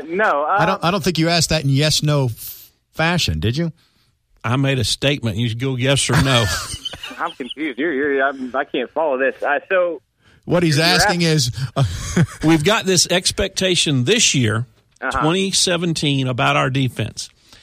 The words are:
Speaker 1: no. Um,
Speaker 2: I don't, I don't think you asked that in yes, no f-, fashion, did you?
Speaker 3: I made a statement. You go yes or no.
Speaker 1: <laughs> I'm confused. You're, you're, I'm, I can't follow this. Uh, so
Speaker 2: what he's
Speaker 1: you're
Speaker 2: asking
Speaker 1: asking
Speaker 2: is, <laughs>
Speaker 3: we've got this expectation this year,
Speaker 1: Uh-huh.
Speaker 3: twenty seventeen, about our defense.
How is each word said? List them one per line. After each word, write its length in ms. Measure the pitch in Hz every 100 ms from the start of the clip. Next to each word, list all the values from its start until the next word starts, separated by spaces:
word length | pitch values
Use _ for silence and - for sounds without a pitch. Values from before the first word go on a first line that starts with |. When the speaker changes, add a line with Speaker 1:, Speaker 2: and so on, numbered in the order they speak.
| 156
Speaker 1:
no. 380 | 185 214 143
Um, 160 | 156 196
Speaker 2:
I 40 |
don't, 200 | 160 190
I 60 | 160
don't 140 | 196
think 140 | 185 160
you 100 | 165
asked 220 | 170 -
that 120 | 156
in 60 | 139
yes, 340 | 135 151 -
no 240 | 151 147 127
f-, 440 | 113 - - - _ _
fashion, 460 | - 160 175 - 78
did 160 | 104
you? 160 | 135 165 - _ _ _ _ _ _
Speaker 3:
I 140 | 113 131
made 220 | 139 131
a 60 |
statement. 520 | 107 - 139 147 117 98
You 180 | 120
go 220 | 117 135 123
yes 320 | 131 135 -
or 140 | 131
no. 240 | 135 123 98 - - -
Speaker 1:
<laughs> 360 | - - - -
I'm 140 | 170
confused. 460 | - 123 139 156 117
You're, 140 | 175
you're, 300 | 135 147 139
I'm, 340 | 135 135 127 131
I 80 |
can't 260 | 143 147 113
follow 280 | 147 156 131
this. 240 | 131 -
Uh, 180 | 120 143 -
so 320 | 190 175 151 _ _ _ _ -
Speaker 2:
what 160 | 170
he's 160 | 165 147
Speaker 1:
you're 80 | 165
Speaker 2:
asking 400 | 180 202 175 170
Speaker 1:
asking 260 | 151 120 120 135 135
Speaker 2:
is, 480 | 127 - - 185 139 -
<laughs> 40 |
Speaker 3:
we've 220 | 156 165
got 220 | 165 214 190
this 200 | 180 -
expectation 960 | 175 - - 196 - 190 175 165 135
this 300 | 123 233 -
year, 300 | 139 107 110 127 _ _ -
Speaker 1:
Uh-huh. 180 | 131 127
Speaker 3:
twenty 300 | 151 190 196
seventeen, 760 | - 185 170 175 147 147 135 127
about 300 | 120 139 147
our 140 | 139
defense. 580 | 131 123 - 104 - - _ _ -